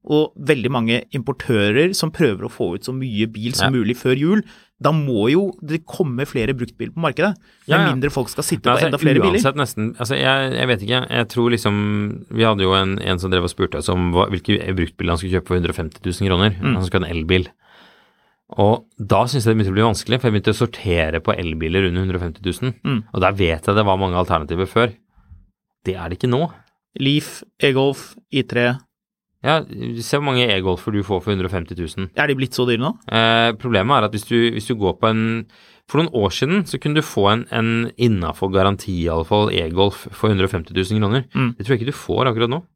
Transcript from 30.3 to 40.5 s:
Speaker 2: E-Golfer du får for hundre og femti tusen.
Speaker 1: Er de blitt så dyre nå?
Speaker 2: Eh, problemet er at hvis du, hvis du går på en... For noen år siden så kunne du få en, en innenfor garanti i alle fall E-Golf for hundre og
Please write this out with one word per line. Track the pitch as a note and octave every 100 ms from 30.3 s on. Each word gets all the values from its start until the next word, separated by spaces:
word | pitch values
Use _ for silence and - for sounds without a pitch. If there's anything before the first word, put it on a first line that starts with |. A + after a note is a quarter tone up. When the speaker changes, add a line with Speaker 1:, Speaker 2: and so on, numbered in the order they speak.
| B2+ B2
Speaker 2:
E-Golfer | G2 F#2 F2+ -
du | G#2 F#2+
får | F#2+ G#2
for |
hundre | G2 F2+
og |
femti | F#2+ E2 F2+
tusen. | E2 - F#2+ -
Speaker 1:
Er | D3
de | C3
blitt | C3 -
så | B2
dyre | A#2
nå? | C#3 - -
Speaker 2:
Eh, | A2+ A2+ A2+ A#2 G#2+
problemet | B2+ G#2+ G#2 C#3
er | G#2+
at | G#2
hvis | -
du, | A#2+ A#2
hvis | A2+ G#2+
du | A2+
går | F#2+ E2
på | A2+
en... | A2 A2+ A2+ A2 _ - _ _
For | C#3
noen | E3
år | A#2+ G2
siden | - C#3 G3 E3
så | C3+
kunne | D3 D3+
du | D3+
få | - G2+
en, | A2 B2
en | A#2 A2+ A#2 A#2 -
innenfor | A#2+ G2+ E2 - F#2+
garanti | F#2+ G2 G2 - F2
i | E2
alle | E2 D#2
fall | G#2 G#2+
E-Golf | F#2+ D#2+ F2 G2+ - -
for | - A2
hundre | G2
og | F#2+